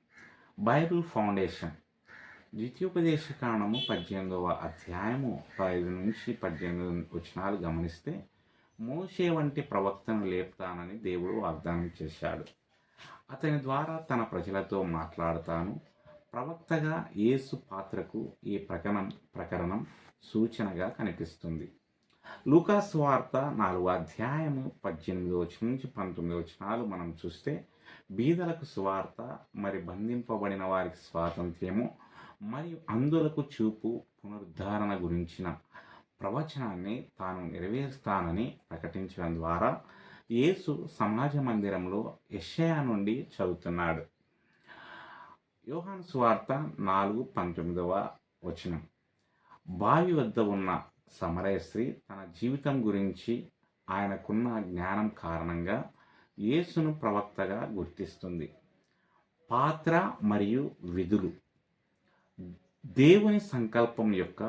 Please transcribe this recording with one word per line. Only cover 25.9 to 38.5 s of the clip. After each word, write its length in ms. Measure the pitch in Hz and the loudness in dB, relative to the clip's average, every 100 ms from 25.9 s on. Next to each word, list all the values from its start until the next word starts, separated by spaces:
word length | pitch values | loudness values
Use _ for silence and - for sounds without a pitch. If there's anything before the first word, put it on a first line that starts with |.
| 107 92 85 85 85 | -6 -6 -2 -2 -2
వచనాలు 460 | 82 - 98 117 107 | -4 -8 -4 -4 -4
మనం 320 | 90 85 82 87 | -4 -6 -6 -8
చూస్తే, 420 | - - 160 - _ - - - | -6 -4 -4 -8 _ -20 -20 -8
బీదలకు 540 | 98 127 170 170 165 143 | 2 4 4 2 -4 -6
సువార్త, 720 | - 95 95 95 - 120 - - - | -2 0 0 -4 -8 -10 -12 -12 -6
మరి 260 | 101 95 | -4 -4
బంధింపబడిన 800 | 87 92 110 120 113 110 101 95 | -6 -4 -2 -2 -2 -2 0 -2
వారికి 320 | 95 95 90 - | 0 0 0 -6
స్వాతంత్ర్యము, 1000 | - 85 85 85 87 85 90 98 127 - - - - - | -6 -2 0 0 -4 -4 -2 0 -2 -6 -20 -20 -20 -12
మరియు 360 | 104 131 170 165 - | -8 -6 -8 -10 -2
అంధులకు 520 | 110 143 160 151 151 | 2 4 4 2 0
చూపు, 640 | 139 - 110 110 113 117 - _ 101 | -4 0 0 2 -4 -4 -8 _ -14
పునరుద్ధరణ 720 | 104 92 82 98 104 104 98 | -12 -12 -6 -2 0 0 0
గురించిన 540 | 87 87 85 - 90 76 _ - - - _ _ | 0 0 -2 -4 -6 -6 _ -20 -20 -20 _ _
ప్రవచనాన్ని 840 | 98 123 156 143 117 90 98 123 - - | -4 -2 -4 -6 -6 -4 -4 -6 -8 -8
తాను 320 | 92 92 87 | -6 -6 -6
నెరవేరుస్తానని 1080 | 82 92 123 139 - 107 98 87 87 131 | -6 -2 -2 -4 -4 0 0 2 0 -2